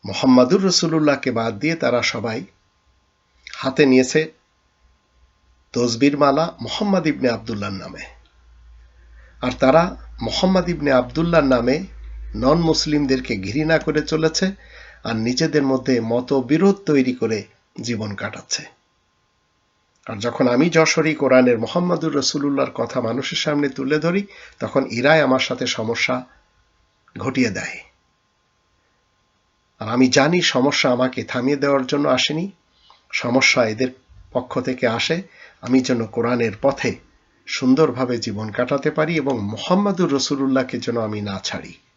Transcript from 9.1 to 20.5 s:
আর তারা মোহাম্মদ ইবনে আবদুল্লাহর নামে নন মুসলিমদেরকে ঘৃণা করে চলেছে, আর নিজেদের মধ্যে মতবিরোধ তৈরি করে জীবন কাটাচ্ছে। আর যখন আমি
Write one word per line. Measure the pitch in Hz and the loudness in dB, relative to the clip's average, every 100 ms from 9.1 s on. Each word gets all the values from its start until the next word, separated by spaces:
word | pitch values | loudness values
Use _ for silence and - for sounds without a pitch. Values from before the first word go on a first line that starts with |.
| - - - | -20 -20 -6
আর | 127 123 | -6 0
তারা | 131 156 180 - - - | 4 4 2 -4 -16 -8
মোহাম্মদ | 113 - 185 185 175 | -6 0 2 2 0
ইবনে | 160 143 | -2 2
আবদুল্লাহর | 131 120 127 165 165 | 2 2 -2 2 2
নামে | 139 127 120 147 190 - - - - - | 4 2 2 -2 -4 -14 -16 -14 -12 -2
নন | 127 160 | 2 4
মুসলিমদেরকে | 165 156 - 147 143 131 127 110 | 2 0 0 0 2 -2 -2 -6
ঘৃণা | 95 127 156 160 | -4 -2 2 0
করে | 156 151 | 2 -2
চলেছে, | 151 160 160 156 190 196 - - - - | -2 0 0 0 -2 -4 -16 -20 -20 -14
আর | 113 113 | -6 -4
নিজেদের | 113 127 - 151 | -2 0 0 2
মধ্যে | 139 135 - 123 | 2 0 2 0
মতবিরোধ | 113 117 127 139 120 156 190 196 - | 0 -2 0 -2 2 2 4 2 0
তৈরি | 143 127 | 2 2
করে | 120 113 110 101 _ _ - | 0 -2 -4 -6 _ _ -12
জীবন | 113 113 104 101 | -8 -6 -6 -6
কাটাচ্ছে। | 107 - - - - _ _ _ _ _ _ _ _ _ _ _ _ _ - | -8 -10 -10 -10 -10 _ _ _ _ _ _ _ _ _ _ _ _ _ -12
আর | 107 | -6
যখন | 120 120 | -6 0
আমি | 123 | 2